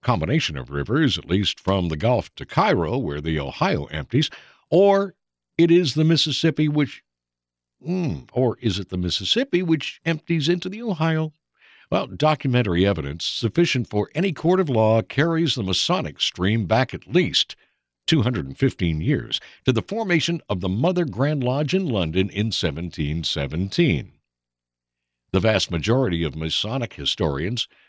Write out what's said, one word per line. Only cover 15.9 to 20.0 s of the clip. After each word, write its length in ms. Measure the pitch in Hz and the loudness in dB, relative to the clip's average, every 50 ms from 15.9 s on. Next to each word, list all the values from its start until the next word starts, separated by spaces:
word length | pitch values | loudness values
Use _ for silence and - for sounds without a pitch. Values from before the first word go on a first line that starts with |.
| 180 185 117 78 71 - | -2 -2 -2 -6 -6 -4
stream 460 | - - - - 90 101 110 117 101 | -4 -4 -2 0 0 2 2 2 2
back 260 | 80 110 123 131 - - | 2 2 2 2 0 -4
at 180 | - - 90 123 | -10 -6 0 2
least 420 | 185 160 95 - - - - - _ _ _ _ _ _ _ _ _ _ | 2 2 2 0 -2 -2 -4 -6 _ _ _ _ _ _ _ _ _ _
two 160 | - 165 143 104 | 0 2 2 2
hundred 240 | 127 123 92 69 | 2 0 -2 -4
and 100 | 67 - | -6 -4
fifteen 420 | - 139 127 - - 95 85 80 78 | 0 0 0 0 0 0 0 0 0
years 400 | 90 131 147 69 57 55 - - - - - _ - | 0 0 -2 -2 -2 -6 -8 -8 -8 -12 -20 _ 0
to 60 | - | 0
the 120 | - 113 - | 0 0 -2
formation 580 | - 202 226 | -4 -4 -4